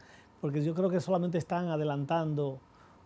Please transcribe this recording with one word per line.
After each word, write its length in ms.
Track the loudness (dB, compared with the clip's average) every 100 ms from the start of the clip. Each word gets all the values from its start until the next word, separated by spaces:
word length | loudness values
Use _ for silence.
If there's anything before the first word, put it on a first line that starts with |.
| -20 -20 -20 -6
porque 220 | -4 0
yo 100 | 0
creo 160 | 2 2
que 120 | 2
solamente 360 | 2 0 2 -2
están 300 | 0 -2 0
adelantando 920 | 0 0 -2 0 0 0 0 -2 -4 -14 -20 -20 -20